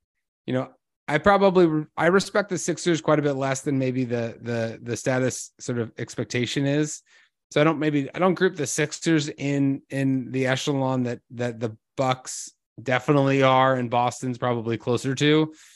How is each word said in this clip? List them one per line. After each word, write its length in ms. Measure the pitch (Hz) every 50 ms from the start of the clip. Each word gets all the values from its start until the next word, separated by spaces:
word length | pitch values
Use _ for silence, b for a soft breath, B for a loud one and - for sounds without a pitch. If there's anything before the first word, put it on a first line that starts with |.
| _ _ _ _ _ _ _ _ _
you 80 | - 127
know, 160 | 127 131 - - _ _ _ _ _ _
I 120 | - 143 151
probably, 680 | 151 208 196 196 196 196 175 185 180 165 156 151 151 - _
I 120 | - 156
respect 420 | 170 185 196 - - - 208 196 -
the 80 | 180
Sixers 460 | 160 - - 160 - - 175 170 147 -
quite 160 | - 151 151
a 40 | 143
bit 120 | 147 139
less 260 | 135 135 135 135 -
than 180 | - 151 139 135
maybe 260 | 131 127 123 131 131
the, 340 | 117 120 120 117 113 - -
the, 380 | 104 117 120 117 113 113 110 - 120
the 140 | 117 113
status 560 | - - 135 127 127 131 123 - - - - _ _
sort 180 | - - 123 120
of 140 | 113 - - -
expectation 680 | 120 - - - 123 - - 123 123 - - 147 139
is. 360 | 139 143 151 151 151 - - - _ _ _ _ _ _ _ _ _
So 100 | - 147
I 40 | 147
don't, 140 | 160 160 131
maybe, 300 | 156 156 147 143 139 131 -
I 40 | 151
don't 140 | 175 190 170
group 240 | - 180 190 185
the 100 | 160 139
Sixers 600 | - - - 151 147 - - - 170 165 151 143 151
in, 540 | - - 139 139 143 139 139 139 139 135 - _
in 400 | 139 135 135 135 131 131 120 -
the 160 | 123 131 131
echelon 560 | 127 131 127 - 151 143 135 135 131 131 127 123
that, 180 | 120 123 - - _ 127
that 280 | 117 120 120 113 110
the 160 | 120 113 110 - _ _ _ -
Bucks 520 | 135 131 131 - - - - - - - - _ _ _ _ - 135
definitely 600 | 135 127 123 - - 147 143 139 135 135 139 135
are 320 | 131 131 131 131 131 131
and 160 | 127 123 117
Boston's 480 | 123 120 123 123 - - - 127 123 117
probably 400 | 127 123 120 117 110 117 117 110
closer 360 | - 127 120 113 - 135 131
to. 360 | 127 147 147 151 156 156 156 156 b b b b